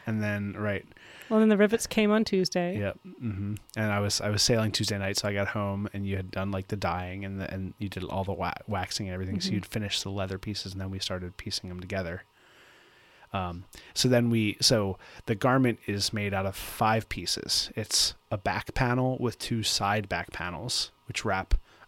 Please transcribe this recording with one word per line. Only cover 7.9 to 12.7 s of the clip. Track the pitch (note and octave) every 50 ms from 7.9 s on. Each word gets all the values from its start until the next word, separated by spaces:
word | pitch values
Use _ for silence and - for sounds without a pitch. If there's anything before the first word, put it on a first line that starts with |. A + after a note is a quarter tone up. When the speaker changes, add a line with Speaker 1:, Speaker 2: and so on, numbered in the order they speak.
| - F#2 F2+
Speaker 1:
all | - - F#2+
the | F#2+ G2
wa-, | F#2 E2+ F#2 E2+ - - - -
waxing | G2+ F#2 F2+ - - - G#2+ F#2+
and | F2+
everything. | F#2 F#2+ F#2 F#2+ -
So | F3+ F#3+
Speaker 2:
Mm-hmm. | G#2+
Speaker 1:
you'd | G2+ F#2
finished | - - A2+ G#2+ G2 - - -
the | G2
leather | G2 G2+ F#2+ F#2 F#2+ F#2
pieces, | - G#2+ G#2 - - G2
and | F#2 F#2+
then | F#2+ F#2+
we | F#2+ F#2+
started | - - F#2+ F2+ F#2 F2+ -
piecing | - - G2+ - - - F#2
'em | F2+ F2+
together. | F2+ F#2 G#2 F#2+ F#2 E2 F2 F2+ - _ _ _ - - - - - -